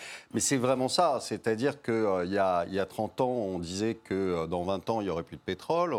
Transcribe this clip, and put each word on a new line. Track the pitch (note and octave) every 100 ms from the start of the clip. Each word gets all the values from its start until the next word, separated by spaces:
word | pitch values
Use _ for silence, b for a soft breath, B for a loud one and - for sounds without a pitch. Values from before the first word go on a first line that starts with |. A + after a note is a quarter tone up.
| B B B
mais | A#2
c'est | - C3+
vraiment | B2 C3 C3
ça, | - F3 B2
c'est-à-dire | - G#2+ - A2 C#3 C#3
que, | -
euh, | A2+ G#2+ F#2
il | F2+
y | G2
a, | F#2+ F2+ F#2+
il |
y | F#2+
a | F#2
trente | - G#2+ -
ans, | B2+
on | B2 G2 F2+
disait | E2+ F#2+ A2 A2+
que, | -
euh, | F#2+ F#2+ E2+ D#2+
dans | F2
vingt | F2 F#2+ -
ans, | A2+
il | G2
y |
aurait | E2
plus | E2 D#2+
de |
pétrole, | - F#2 - E3 F3